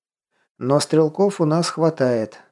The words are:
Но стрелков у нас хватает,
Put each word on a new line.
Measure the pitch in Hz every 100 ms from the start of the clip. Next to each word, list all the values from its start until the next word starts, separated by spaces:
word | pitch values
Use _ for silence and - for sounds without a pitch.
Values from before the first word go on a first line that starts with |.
| _ _ _ _ _ -
Но | 123 147
стрелков | - 156 156 156 202 196
у |
нас | 156 160 165
хватает, | - 160 160 127 120 107 - _